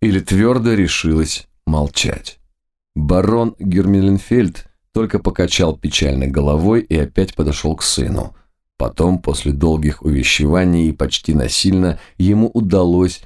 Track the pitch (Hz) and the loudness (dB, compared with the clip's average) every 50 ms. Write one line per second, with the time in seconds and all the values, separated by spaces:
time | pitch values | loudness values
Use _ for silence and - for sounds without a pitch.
0 | 110 110 95 95 - - 98 98 110 120 127 120 110 120 110 101 92 80 - - | 0 0 0 0 0 0 0 2 2 2 2 2 2 0 2 2 0 0 -2 -2
1 | - 80 78 78 78 - - - - _ _ _ - 78 78 76 73 71 - - | 0 0 0 0 0 -2 -6 -10 -12 _ _ _ -4 -2 0 0 -2 -2 -4 -4
2 | - - - - - - - _ _ _ _ _ _ _ _ _ _ _ - 76 | -4 -4 -6 -8 -12 -18 -20 _ _ _ _ _ _ _ _ _ _ _ -6 -4
3 | 73 71 90 92 95 101 113 117 117 113 - - 98 95 87 98 92 98 98 95 | 0 0 2 2 2 2 2 2 0 -2 -4 -6 -4 -2 0 2 2 2 2 2
4 | 95 98 98 95 - - 117 123 104 82 - - - - _ _ _ _ - 113 | 4 2 2 0 0 0 2 2 2 0 -4 -8 -18 -18 _ _ _ _ -4 -4
5 | 110 - - 101 - 92 - - 87 80 - - 90 78 71 - - 73 - - | -4 -2 -2 -2 -2 -2 0 0 -2 -2 0 0 0 0 -2 -4 -6 -4 -2 0
6 | 78 69 67 65 67 69 67 73 71 71 76 78 85 104 113 117 - - 80 78 | 0 0 0 -2 -2 -2 -2 0 0 2 2 2 2 2 2 2 0 0 -2 -2
7 | 71 - - 95 95 - - - 76 73 69 - - 78 80 - - - - - | -2 -2 -2 -2 -2 -2 -2 -4 -2 -2 -2 -2 -2 -4 -4 -2 -4 -4 -2 -2
8 | 62 60 - 60 - - - - _ _ _ _ _ _ _ - 62 60 - - | -2 -2 -4 -4 -6 -8 -12 -20 _ _ _ _ _ _ _ -6 -6 -6 -2 0
9 | 82 92 92 87 - 73 71 - - 73 71 69 82 80 78 78 76 73 71 - | 0 0 0 0 -2 -4 -4 -2 -2 -4 -2 0 0 0 0 0 0 -2 -2 -2
10 | - 76 71 65 65 - - - 73 73 85 92 92 90 87 82 82 78 - - | -2 -2 0 0 0 -2 0 0 0 2 2 2 2 2 2 2 2 0 0 -2
11 | 76 - - - - - 76 71 62 - - - - 98 95 92 92 87 73 - | -4 -4 -4 -6 -4 0 0 0 0 0 -2 0 0 2 2 2 2 0 -2 -6
12 | - - _ - 90 98 104 107 113 - - 120 110 90 101 95 90 87 87 90 | -10 -16 _ -2 0 2 2 2 2 0 0 -2 0 2 2 2 4 4 4 2
13 | 92 85 - - - | 2 0 -2 -8 -18